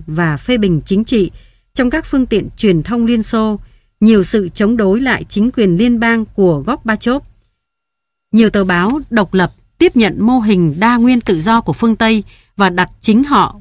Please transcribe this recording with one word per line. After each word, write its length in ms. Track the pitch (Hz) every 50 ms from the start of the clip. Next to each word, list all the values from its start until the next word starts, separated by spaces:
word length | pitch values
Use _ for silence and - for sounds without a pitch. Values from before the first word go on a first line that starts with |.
| -
và 300 | - 156 160 175 160 151
phê 220 | 135 - - 247 240
bình 220 | 208 190 170 151 -
chính 200 | - 196 190 226
trị 260 | - 262 220 185 160 - - - _ _ _ _ _ -
trong 160 | - 254 247
các 160 | 233 311 320
phương 200 | - - 269 254
tiện 220 | - 226 196 - - -
truyền 260 | - - 208 180 160 147
thông 240 | - 226 240 233
Liên 160 | 226 240 226 214
Xô, 380 | - - 226 220 220 214 202 - - _ _ _ _ _ -
nhiều 240 | - 220 226 208 180
sự 240 | 170 - 220 196 175
chống 280 | - - 214 202 240
đối 240 | 233 214 190 190 233
lại 240 | 269 262 220 - 160 -
chính 220 | - 202 208 247
quyền 260 | - - 220 190 170
liên 240 | 170 226 247 240 226
bang 240 | 226 233 233 226 220
của 380 | - - - 196 180 165 143 135
Gorbachev. 500 | - 262 311 - 226 220 208 - 233 247 285 - - _ _ _ _ _ _ _ _ _ _ _ _ _ _ _ _ _ _ _ _ -
Nhiều 180 | 220 226 208
tờ 140 | - 208 196
báo 360 | 185 180 175 175 208 262 311 269 -
độc 240 | 233 226 196 - -
lập 180 | 190 180 165 - _ _ _ _ -
tiếp 180 | 330 359 -
nhận 200 | 240 220 196 175 165
mô 200 | 196 226 247 262
hình 340 | 214 214 214 180 175 160 143 165
đa 160 | 202 233 247
nguyên 240 | 240 233 247 254 240
tự 200 | - - 196 160
do 200 | 156 214 226 233
của 120 | 226 - 147
phương 240 | - - 226 220
Tây 280 | 202 226 220 220 214 196 - - _ _ _ _
và 140 | - 202 185
đặt 200 | 180 180 180 - - -
chính 240 | - - 214 226 277
họ 360 | 285 285 214 175 - - -